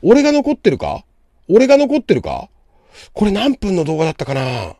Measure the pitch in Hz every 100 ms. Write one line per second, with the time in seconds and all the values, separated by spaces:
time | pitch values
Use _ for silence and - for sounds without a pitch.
0 | 151 247 294 294 285 294 208 143 80 73
1 | _ _ _ _ _ 190 262 277 285 294
2 | - 147 82 64 - _ _ _ _ -
3 | - - 214 196 254 254 208 185 151 160
4 | 160 156 - 139 131 123 90 -